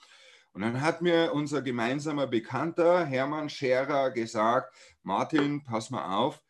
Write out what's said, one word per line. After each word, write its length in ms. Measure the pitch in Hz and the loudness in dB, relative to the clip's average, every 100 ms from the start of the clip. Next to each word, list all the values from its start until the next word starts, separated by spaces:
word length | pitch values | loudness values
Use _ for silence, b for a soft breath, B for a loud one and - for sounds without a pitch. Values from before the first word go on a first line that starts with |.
| b b b b b | b b b b b
Und 100 | 90 | -6
dann 180 | 110 123 | -4 0
hat 220 | 156 160 | 0 0
mir 300 | 175 165 165 | 2 4 2
unser 280 | 143 147 143 | 0 -2 -2
gemeinsamer 640 | 131 120 113 147 147 143 131 | -2 -2 -2 -2 -4 -4 0
Bekannter 800 | 117 - 127 160 165 170 180 | -2 -2 -4 -2 4 6 6
Hermann 440 | 156 127 139 156 147 | 2 0 -2 -4 -8
Scherer 640 | - 131 127 135 143 131 | -2 0 2 2 0 0
gesagt, 640 | 117 113 113 113 127 - B B B | -2 -2 0 2 2 -2 B B B
„Martin, 600 | 92 101 131 151 147 143 | -4 -2 0 2 0 -2
pass 260 | 120 113 113 | -4 -6 -4
mal 260 | 113 78 101 | -8 -4 0
auf, 260 | 139 - | 0 -2